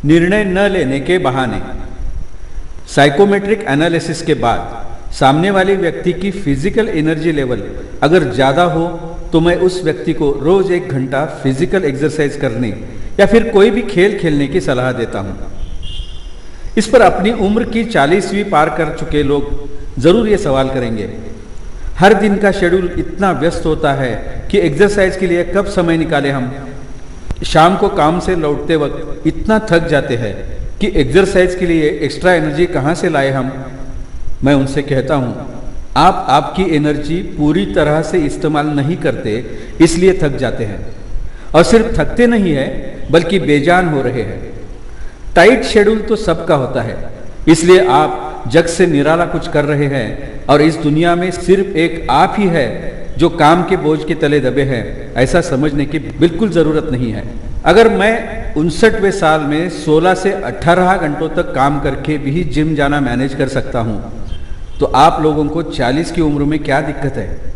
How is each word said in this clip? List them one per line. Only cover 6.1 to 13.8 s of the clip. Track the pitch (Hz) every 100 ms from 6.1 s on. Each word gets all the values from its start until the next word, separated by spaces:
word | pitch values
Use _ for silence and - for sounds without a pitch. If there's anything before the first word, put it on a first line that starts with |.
की | 175 196
फिजिकल | - 147 139 175 226 214
एनर्जी | 165 156 160 165
लेवल | 151 131 113 95 - - -
अगर | 143 180 143
ज़्यादा | 120 135 147
हो, | 175 165 170 165 165 - -
तो | 165
मैं | 170 175
उस | 180 180
व्यक्ति | 160 147 -
को | 151 147
रोज़ | 123 139 196 185
एक | 175 127
घंटा | 135 131 135 151
फिजिकल | - 135 131 175 190
एक्सरसाइज | 156 131 151 147 143 -
करने | 135 113 120 92 - - - -
या | 202
फिर | 226 208
कोई | 202 214
भी | 220